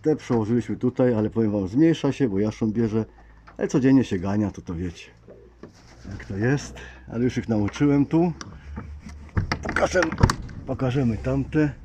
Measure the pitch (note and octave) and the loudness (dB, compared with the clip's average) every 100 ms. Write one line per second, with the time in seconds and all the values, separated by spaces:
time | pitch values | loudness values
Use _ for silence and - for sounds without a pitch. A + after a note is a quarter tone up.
0 | D#3 D3+ - A#2+ G#2 A#2+ A2 G#2 B2 A#2+ | 2 0 0 0 2 0 0 -2 -2 2
1 | B2+ A2 G#2+ A2 A2 G#2 F#2 A2+ E3 D#3 | 2 4 0 2 0 0 0 4 4 4
2 | C#3 B2+ C3+ F#2+ G#2+ - A2+ G#2 A#2 A2 | 0 0 0 2 0 0 -2 0 0 0
3 | A2 - - - - - - D#3 C3 C3+ | -2 -10 -20 -20 -20 -6 0 2 6 6
4 | A#2 G2 F#2+ G#2 G2+ - E2+ E2+ F2+ E2+ | 4 -2 -2 0 -2 -4 -10 -6 -8 -10
5 | - - - - - - - - - - | -20 -20 -20 -20 -20 -20 -20 -20 -20 -20
6 | - G2 - G2 A2+ C#3 - - - - | -14 -14 -10 -2 0 0 -4 -16 -18 -20
7 | - A#2 B2 B2 A2 A2 G2+ - D3 C#3+ | -10 -2 0 -2 -2 0 0 2 2 4
8 | C#3 D#3+ F3 D#3 - - - - - - | 2 2 2 -2 -14 -16 -14 -14 -12 -16
9 | - - - - - - - - - F#3 | -16 -18 -4 -4 -2 -4 -4 0 2 2
10 | D#3+ - - - - - - B2+ C3 C3 | 2 2 2 2 -8 -12 -8 -2 0 2
11 | B2 A2 C3 C3+ C3 D#3 D3+ - | 0 0 -2 -2 0 2 0 0